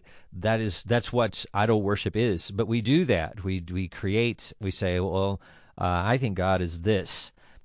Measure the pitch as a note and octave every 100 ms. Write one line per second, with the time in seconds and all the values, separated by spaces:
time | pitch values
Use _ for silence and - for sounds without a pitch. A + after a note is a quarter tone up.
0 | - - - F#2+ G#2+ A2+ A2 - - A#2
1 | - A#2+ A2+ - - G2+ A2 A2 G2 G2+
2 | G#2+ G#2 A#2+ F2 - G2+ G#2+ A#2 A#2 D3+
3 | E3 F#2+ D#2 - F#2+ F#2+ E2+ F2+ F#2 -
4 | F#2+ G#2+ A#2+ G#2 - - G2+ - F#2+ F2+
5 | F#2 F#2 G2 G2 - - - - F2+ F2+
6 | F#2+ B2+ A#2+ F2+ F#2 F#2 F2 E2+ F#2 G#2
7 | - - - - - -